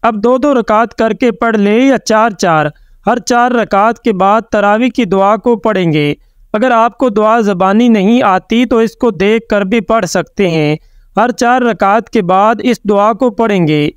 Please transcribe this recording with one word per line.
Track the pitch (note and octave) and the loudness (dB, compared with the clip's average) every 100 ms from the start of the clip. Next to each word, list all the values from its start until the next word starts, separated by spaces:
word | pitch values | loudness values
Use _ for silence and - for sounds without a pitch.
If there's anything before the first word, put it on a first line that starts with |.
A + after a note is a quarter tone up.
अब | A3+ A3 | -4 -2
दो | A3+ B3+ | 0 2
दो | C#4+ | 2
रकात | C4+ G#3+ G#3+ A3+ - | 0 0 0 0 -2
करके | A3+ G#3+ B3 | -2 0 -2
पढ़ | G#3 A#3 A3 | 0 -2 0
ले | G3+ G#3+ | 0 2
या | C4+ B3+ | 2 0
चार | - G#3+ A3+ | 0 0 0
चार, | F#3+ F#3+ D#3 D3+ - - - - | 0 -2 0 -2 -6 -20 -8 -4
हर | A#3+ | -4
चार | - A#3+ B3 | -2 0 0
रकात | B3 G3+ G3 G#3+ A#3 | 0 -2 0 0 -2
के | A#3 | -4
बाद | F#3+ F#3+ A3 A3 | 0 0 0 0
तरावी | G#3+ G3+ G#3+ B3+ | -2 0 0 0
की | - A3 | -2 -2
दुआ | F#3+ G3 G#3+ | 0 0 0
को | B3 A#3 | -2 -2
पढ़ेंगे। | A3 G#3+ E3+ D#3 D3 D3 _ _ - | -2 -2 0 0 -2 -4 _ _ -8
अगर | G#3+ B3+ | -2 0
आपको | A#3 A#3 - C4 | 2 0 0 -2
दुआ | G#3 G#3+ A#3 | 0 0 2
ज़बानी | G#3 F#3+ F#3 G#3 A#3+ | 0 0 0 2 2
नहीं | A3 F#3+ A#3 A3+ | 2 2 2 2
आती | F#3 - A3+ B3 | 0 -2 -2 0
तो | A#3 | 0
इसको | A3+ - A#3+ | 0 -2 -4
देख | F3 G3 A3+ A3+ | 0 0 0 0
कर | G#3 G3 | -2 0
भी | A#3 | -2
पढ़ | F3+ A3+ F3 | 0 -2 -2
सकते | F#3+ D#3+ - F#3+ | -4 -6 -4 -2
हैं। | D#3+ D3+ D3+ _ - - - | 0 -2 -2 _ -20 -10 -2
हर | A#3 | -2
चार | - A#3+ B3+ | 0 0 2
रकात | A#3+ F#3+ G3 G#3+ G#3 | 0 0 0 0 -2
के | A3+ | -4
बाद | F3 F#3 G#3+ A3 | 0 2 2 0
इस | B3 A3+ G3+ | -2 -2 0
दुआ | G3+ G#3 | 0 0
को | A3+ B3+ | 0 -2
पढ़ेंगे। | G#3 A3+ G3+ E3 D3+ D3 | -2 -2 0 0 0 -2